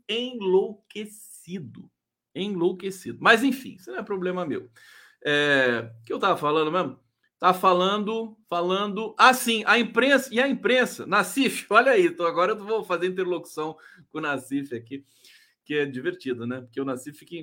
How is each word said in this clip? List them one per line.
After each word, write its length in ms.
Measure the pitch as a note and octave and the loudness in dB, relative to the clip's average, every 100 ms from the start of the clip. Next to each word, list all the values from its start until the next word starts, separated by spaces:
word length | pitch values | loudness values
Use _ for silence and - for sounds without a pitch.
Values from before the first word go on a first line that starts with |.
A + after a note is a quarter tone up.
| - | -8
enlouquecido, 1800 | A3 B3 B3 F#3+ F#3 A3 G#3+ _ G#3 G#3+ - - - - F#3 C3+ - - _ _ _ _ C#3+ | -6 -6 -4 2 2 2 -6 _ -12 -12 -14 -20 -20 -12 -12 -12 -16 -20 _ _ _ _ -8
enlouquecido. 840 | G3 F#3+ F3 F#3+ G3 F#3 F#3 A#2+ | -6 0 0 0 -8 -10 -12 0
Mas, 220 | D#3+ A3+ | 4 6
enfim, 320 | C4+ A#3+ - - | 4 -2 -8 -18
isso 160 | - | -14
não 80 | B3 | -12
é 40 | |
problema 420 | G#3+ G3+ F3+ F3+ E3+ | -8 -6 -4 -4 -4
meu. 240 | G#2+ F#2+ _ - - - _ | -6 -8 _ -20 -20 -20 _
É, 680 | - D3 D3 C#3 B2+ A#2+ A2+ - | -2 0 2 4 4 0 -4 -14
o 40 | - | -8
que 60 | |
eu 80 | - | -2
tava 160 | G3 F3 | 0 0
falando 360 | D3 D#3 D#3 | 0 0 0
mesmo? 280 | F3 D#3 - _ _ _ - | 0 -2 -6 _ _ _ -2
Tá 180 | F3 F3+ | 2 4
falando, 840 | F#3+ F3+ F#3 G#3 G#3 A3+ A3+ - - | 4 4 4 0 -2 -4 -6 -12 -6
falando, 680 | F3 F3 F#3+ G#3 F#3+ A3 - | -4 0 0 -2 -4 -6 4
ah, 160 | A#3 | 6
sim, 300 | B3 A#3+ A3 G#3 | 6 2 0 4
a 140 | A3 | 2
imprensa, 500 | A#3 A3+ B3+ C#4 C4+ | 2 2 4 4 2
e 80 | A3 | 0
a 80 | C#4 | 0
imprensa, 600 | C4 G3+ B3+ A#3+ - - | 0 2 2 2 -4 -2
Nassif, 580 | G3 F#3+ - B3+ - - | 0 0 0 0 -2 2
<laughs> 40 | |
olha 180 | G#3 C4 | 4 6
aí, 200 | A#3+ E3+ | 6 4
tô, 120 | E3 E3+ | 2 -2
agora 240 | D#3+ F#3 | 2 0
eu 120 | G#3 | 0
vou 200 | G3+ A3 | -2 -4
fazer 240 | F#3+ F3 F3+ | -2 -2 -2
interlocução 680 | F#3 F3+ E3+ D#3+ - D#3 D#3 - - _ | -2 -4 -4 -6 -8 -8 -8 -18 -20 _
com 100 | D#3 | -8
o 20 | |
Nassif 540 | D#3 C3+ A#2+ C#3 C#3 A#2+ | -4 -6 -4 -6 -6 -10
aqui, 280 | A#2 C#3 C#3 _ - - _ _ - | -10 -14 -16 _ -20 -20 _ _ -6
que 80 | |
é 120 | D3 C#3+ | -2 -2
divertido, 580 | B2+ D#3 F3+ C3 A#2+ A#2 | -4 -6 -6 -6 -6 -6
né? 160 | B2+ | -8
Porque 180 | B2 - | -10 -8
o 60 | C3+ | -6
Nassif 320 | B2+ D3 C#3+ | -6 -10 -18
fica, 180 | D3 E3+ | -16 -16